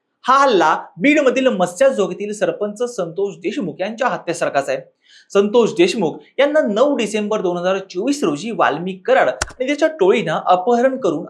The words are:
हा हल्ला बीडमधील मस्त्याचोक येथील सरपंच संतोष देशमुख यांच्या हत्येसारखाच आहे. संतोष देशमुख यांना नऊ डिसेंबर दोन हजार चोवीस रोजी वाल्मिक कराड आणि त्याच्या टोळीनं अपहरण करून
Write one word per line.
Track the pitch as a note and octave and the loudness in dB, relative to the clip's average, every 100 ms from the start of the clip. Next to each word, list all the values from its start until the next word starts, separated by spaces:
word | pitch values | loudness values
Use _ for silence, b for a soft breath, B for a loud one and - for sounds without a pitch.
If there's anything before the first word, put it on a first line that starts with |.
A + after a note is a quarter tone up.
| _ _ | _ _
हा | - C4+ | 2 4
हल्ला | C#4 G3+ D#3+ F3+ - - | 4 4 4 2 -4 -2
बीडमधील | B3 D4+ C4+ A#3+ C4 | 2 4 2 2 0
मस्त्याचोक | G3+ F3+ - C4+ G#3+ F3+ | 0 -2 2 2 2 -2
येथील | F#3+ G#3 | -4 -8
सरपंच | G#3 E3+ - G#3 G#3 A#3+ A#3+ | -4 -4 -2 -6 -6 -6 -6
संतोष | E3 E3 G3+ E3+ | -8 -4 -6 -6
देशमुख | E3 B3+ F#3 - | -6 -6 -8 -6
यांच्या | F#3+ A3+ A#3 | -8 -4 -4
हत्येसारखाच | F3 - D#3+ D3 C#3+ C3+ | -2 -6 -4 -2 -2 -2
आहे. | C3 - _ b b b | -6 -8 _ b b b
संतोष | G3 G#3 A#3+ A#3+ | 0 4 4 2
देशमुख | D#3+ F3 A#3 D#3+ - B - | 4 2 2 -2 -4 B 0
यांना | C#4+ D4+ | 2 2
नऊ | C4 G3+ D4 B3+ | 0 2 2 2
डिसेंबर | G#3+ G#3+ G#3 G#3+ | -2 -4 -2 -2
दोन | F#3 F3 | -2 -2
हजार | F3+ F#3+ | -2 -2
चोवीस | F#3+ F3 A#3 C#4+ | -4 -6 -4 -2
रोजी | G#3 D3 G#3+ | -2 -2 -4
वाल्मिक | F#3 B2+ D3 F#3 F#3+ - | 0 0 0 -6 -6 0
कराड | B3+ D3+ | 2 2
आणि | - - - B3+ | 0 -8 -4 -4
त्याच्या | D4 D#4+ | 0 0
टोळीनं | D#4+ F3+ A#3 D#3+ E3+ - | 2 2 2 0 -2 0
अपहरण | F3+ - A#3+ C4 C4 | 0 2 2 2 0
करून | F#3 D3+ - | -2 -4 -2